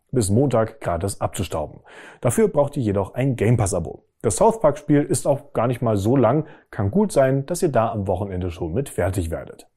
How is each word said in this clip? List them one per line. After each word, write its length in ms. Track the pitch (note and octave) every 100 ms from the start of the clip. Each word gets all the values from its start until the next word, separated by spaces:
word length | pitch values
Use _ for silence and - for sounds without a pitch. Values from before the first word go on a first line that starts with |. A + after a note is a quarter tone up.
| _
Bis 180 | B2+ G2
Montag 520 | A2 C#3+ A#2 A2 -
gratis 400 | - E2+ G2 -
abzustauben. 580 | G2+ - F2+ E2 D2+ - - - - -
Dafür 300 | A#2+ A3+ G#3+
braucht 260 | D3 C#3
ihr 80 | D3
jedoch 300 | G#2+ G2 F#2
ein 240 | B2 C#3 A#2+
Game 180 | G#2
Pass-Abo. 480 | A2+ F#2+ F#2 D#2+ - _ _
Das 140 | A#2
South 240 | - A3 A3
Park-Spiel 440 | D#4 - - D3
ist 240 | - - D#3
auch 260 | C3 -
gar 140 | A#2+ A#2+
nicht 140 | A#2
mal 140 | A#2
so 220 | G2+ G#2 C#3
lang, 280 | A2 D3+ - - -
kann 200 | - G2+
gut 220 | F#3+ G#3
sein, 320 | C#3+ C3 C3+
dass 180 | C#3 F3
ihr 60 | E3
da 200 | A#2 A2
am 160 | G#2+
Wochenende 460 | F#2+ F#2+ G2+ F2+ F2+
schon 220 | E2+ E2+
mit 160 | G#2+ -
fertig 420 | - F#2 F#2+ E2
werdet. 380 | D2+ - - -